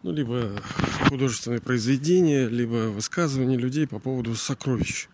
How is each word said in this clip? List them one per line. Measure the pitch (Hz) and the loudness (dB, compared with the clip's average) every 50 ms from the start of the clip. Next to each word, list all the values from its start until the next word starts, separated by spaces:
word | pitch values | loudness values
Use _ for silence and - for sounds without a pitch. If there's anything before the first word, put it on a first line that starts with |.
ну, | - 185 | -4 -4
либо | 165 151 139 113 120 127 117 104 101 104 - - - - - - - - - 156 | -2 -2 -2 -2 -2 -2 -2 -2 -4 -8 -8 -8 -4 -4 -2 -2 -2 2 2 2
художественные | 143 127 135 131 113 - - 117 120 117 | 2 2 0 0 0 -2 -2 -2 -4 -2
произведения, | - 123 127 120 107 123 139 131 139 160 180 185 180 156 147 135 131 | 0 0 0 0 2 2 2 2 4 4 4 6 6 6 4 4 2
либо | 110 117 120 120 113 117 117 110 113 | 2 0 -2 0 0 0 0 0 0
высказывания | 101 104 113 - - 180 170 151 135 131 131 127 131 | 0 -2 -4 -2 0 0 0 0 2 0 2 2 2
людей | 120 120 127 131 151 156 | 2 0 0 0 0 -2
по | 135 110 107 | -2 -4 -6
поводу | - 131 131 127 117 113 113 | -4 -4 -4 -2 -2 -2 -2
сокровищ. | 110 - - 135 - - 139 127 110 - - - - - - | -2 -2 -4 -4 -4 0 0 0 0 0 -2 -4 -8 -10 -12